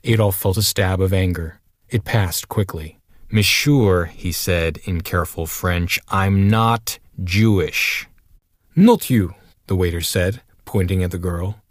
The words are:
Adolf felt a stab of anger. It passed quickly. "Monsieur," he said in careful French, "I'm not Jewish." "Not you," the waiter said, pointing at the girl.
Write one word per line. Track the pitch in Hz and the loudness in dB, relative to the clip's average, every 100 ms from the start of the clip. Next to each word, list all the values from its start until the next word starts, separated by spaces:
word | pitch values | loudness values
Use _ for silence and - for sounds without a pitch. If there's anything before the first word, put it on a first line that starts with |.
Adolf | - 113 104 | 2 4 4
felt | 95 101 90 | 2 0 0
a | |
stab | 98 - 92 92 | 0 0 0 2
of | 95 | 2
anger. | 95 92 85 82 - _ _ _ | 2 0 -2 -8 -14 _ _ _
It | 117 | -6
passed | - 113 95 - - | 0 -2 0 -4 -4
quickly. | - 95 82 78 - _ - - | -4 -4 -6 -12 -16 _ -20 -2
"Monsieur," | 110 101 - 147 143 104 90 | 0 2 2 2 4 4 2
he | 85 - 90 | 0 -6 -8
said | - - 87 82 76 | -6 -2 0 -2 -4
in | - 87 | -6 -6
careful | - 90 82 - | -2 -4 -4 -6
French, | 82 - 92 87 87 - - | -8 -4 -2 -2 -2 -4 -2
"I'm | 95 98 98 98 | 0 2 4 4
not | 110 113 117 - - _ - | 4 2 0 -4 -12 _ -10
Jewish." | 92 95 110 98 76 - - - - _ _ _ _ _ _ | -2 2 4 2 0 -2 -4 -6 -10 _ _ _ _ _ _
"Not | - 214 233 - | 4 4 4 2
you," | 120 87 - _ _ - | 0 0 -6 _ _ -4
the | |
waiter | 95 90 85 | 0 0 -2
said, | 82 101 90 110 _ _ | -4 -2 -2 -4 _ _
pointing | - 107 90 95 | -4 -2 0 0
at | 90 | -2
the | 90 | -4
girl. | 87 85 92 107 _ | -6 -6 -6 -10 _